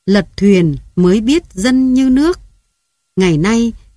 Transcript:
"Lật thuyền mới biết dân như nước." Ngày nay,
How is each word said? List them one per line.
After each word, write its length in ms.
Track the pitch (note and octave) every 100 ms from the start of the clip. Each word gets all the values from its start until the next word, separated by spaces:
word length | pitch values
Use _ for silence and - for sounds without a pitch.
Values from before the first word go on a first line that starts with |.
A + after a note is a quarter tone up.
| -
"Lật 220 | G3+ - -
thuyền 400 | G3+ F#3+ E3+ C#3 - -
mới 240 | F3+ G#3
biết 220 | A3 D#4+ -
dân 420 | F#3 A3+ C4 C4
như 160 | B3+ C4
nước." 300 | B3+ D#4 F4+ - _ _ _ _ _ _ -
Ngày 220 | F#3 D#3
nay, 340 | F#3 A3+ A#3 - -